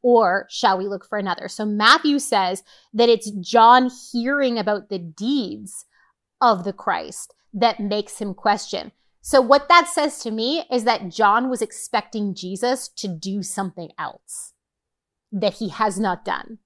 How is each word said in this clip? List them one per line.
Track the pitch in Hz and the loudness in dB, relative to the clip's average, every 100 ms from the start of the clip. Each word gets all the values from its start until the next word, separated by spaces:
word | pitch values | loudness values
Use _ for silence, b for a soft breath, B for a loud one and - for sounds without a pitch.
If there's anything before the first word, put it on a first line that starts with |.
or | 247 240 202 190 - | 6 4 4 0 -4
shall | - 214 185 | -2 0 0
we | 196 | -4
look | 196 _ | -8 _
for | 208 | -6
another?'" | 196 175 190 | -4 -6 -8
So | - 214 | -6 -4
Matthew | 208 214 311 302 285 | 2 4 4 4 0
says | - 214 185 190 b b b | 2 0 0 -4 b b b
that | 220 233 | 2 4
it's | 226 208 | 4 0
John | 208 180 233 226 247 254 254 - | -10 0 6 8 8 6 -4 -8
hearing | 240 233 285 262 233 | -6 -2 0 0 0
about | 214 208 202 | -2 -2 -4
the | 190 | -10
deeds | 170 156 220 285 202 214 202 - - _ _ _ _ _ | -10 -8 -2 -2 -2 -8 -14 -16 -20 _ _ _ _ _
of | 240 196 | 2 2
the | 190 | -2
Christ | 190 - 175 156 - - _ _ | -6 -4 -4 -6 -14 -18 _ _
that | 202 233 - | 0 0 0
makes | 202 208 208 - | -4 -4 -6 -8
him | 208 | -10
question. | 185 214 202 - - - _ _ _ | -4 -2 -2 -4 -10 -10 _ _ _
So | - 277 | 2 2
what | 240 277 285 | 6 4 6
that | 349 339 | 4 4
says | - 294 - | -2 -2 -4
to | 233 | -8
me | 220 233 320 - | -4 -2 -4 -2
is | 247 | -2
that | 226 226 185 | 0 -2 -4
John | 185 208 214 254 | 0 2 4 0
was | 247 | -4
expecting | 214 - - 220 - 220 202 185 | -6 -8 -4 -4 -4 -6 -6 -6
Jesus | 180 190 240 254 - | -10 -4 -2 -2 -6
to | - 202 | -10 -10
do | 165 190 202 | -8 -6 -6
something | 175 - 190 - 165 - | -6 -6 -8 -8 -16 -10
else | 156 - _ - - _ _ _ _ _ _ _ _ | -12 -12 _ -16 -16 _ _ _ _ _ _ _ _
that | 196 208 - | -4 -4 -4
he | 208 | -10
has | - 220 190 | -2 -2 0
not | 208 180 - | -2 -2 -4
done. | 65 - 220 | -6 -6 -20